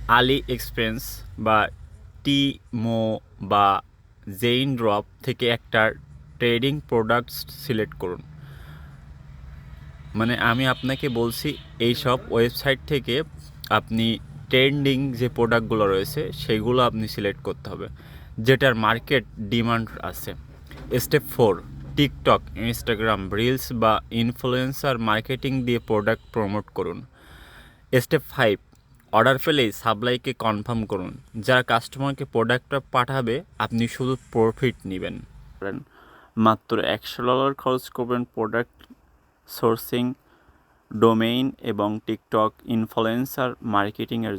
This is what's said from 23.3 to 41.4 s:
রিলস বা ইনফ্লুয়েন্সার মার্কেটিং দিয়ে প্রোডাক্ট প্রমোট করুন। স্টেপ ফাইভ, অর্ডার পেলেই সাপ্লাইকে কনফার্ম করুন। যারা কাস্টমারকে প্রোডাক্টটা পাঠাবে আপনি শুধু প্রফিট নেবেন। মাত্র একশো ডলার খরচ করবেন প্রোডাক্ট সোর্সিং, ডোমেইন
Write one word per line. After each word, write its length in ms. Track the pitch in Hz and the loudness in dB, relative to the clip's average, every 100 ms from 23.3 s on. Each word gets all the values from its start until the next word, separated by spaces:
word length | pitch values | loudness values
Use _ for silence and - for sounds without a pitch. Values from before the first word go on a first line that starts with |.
| 101 | 0
রিলস 280 | 120 131 - 120 | 0 0 -4 2
বা 100 | 110 107 - 117 | 4 2 0 -2
ইনফ্লুয়েন্সার 760 | 117 120 127 127 131 139 143 120 | -2 -2 -2 0 -2 -2 -2 -2
মার্কেটিং 540 | 113 107 107 131 139 131 123 | 0 0 0 -4 -2 -2 0
দিয়ে 140 | 117 - | -2 0
প্রোডাক্ট 360 | 107 104 113 - | 0 2 0 -2
প্রমোট 320 | 120 101 104 - - | -4 -2 -4 -6 -6
করুন। 220 | 87 95 127 - - - - - - - _ 127 | -6 -8 -14 -20 -20 -20 -20 -20 -20 -20 _ 0
স্টেপ 220 | - 156 - | 2 0 -2
ফাইভ, 220 | - 117 98 _ _ _ - _ | 0 2 2 _ _ _ -20 _
অর্ডার 240 | 107 120 127 | 4 4 4
পেলেই 260 | - 147 113 - | 2 2 2 0
সাপ্লাইকে 500 | 117 104 123 123 135 123 | -2 0 0 -2 -4 -4
কনফার্ম 360 | 113 104 104 113 104 | -2 -2 -2 -4 -2
করুন। 200 | 98 90 - - 113 110 | -4 -6 -10 -14 -4 2
যারা 160 | 127 - | 2 4
কাস্টমারকে 540 | 117 - 131 139 135 139 | 0 -2 -6 -6 -4 -4
প্রোডাক্টটা 440 | 117 113 123 - 139 - | 0 2 0 -2 -6 -2
পাঠাবে 420 | 131 123 135 117 131 - - | 0 0 0 0 -2 -6 -4
আপনি 200 | 107 113 117 - | -2 0 -2 -2
শুধু 180 | 127 131 - | -4 -4 -2
প্রফিট 440 | 120 113 - 127 - 98 | 2 2 2 -2 -2 -6
নেবেন। 260 | 92 87 - - - - - 98 98 139 _ - - - 113 110 | -6 -8 -10 -14 -20 -20 -10 -8 -8 -12 _ -20 -20 -8 2 4
মাত্র 280 | 110 - 110 67 | 4 0 0 0
একশো 260 | 107 - - 123 | -2 -4 -4 0
ডলার 240 | 127 135 139 | 2 2 0
খরচ 220 | 131 127 - - | 0 -2 -2 -8
করবেন 260 | 120 123 120 | -4 -4 -4
প্রোডাক্ট 420 | - 110 117 120 _ - - _ _ _ _ - | -4 -2 -2 -4 _ -20 -20 _ _ _ _ -18
সোর্সিং, 560 | - 117 113 - 120 123 135 _ _ _ _ _ _ _ 107 | -2 0 0 -2 -2 -2 -4 _ _ _ _ _ _ _ 2
ডোমেইন 440 | 113 110 113 120 | 4 6 2 0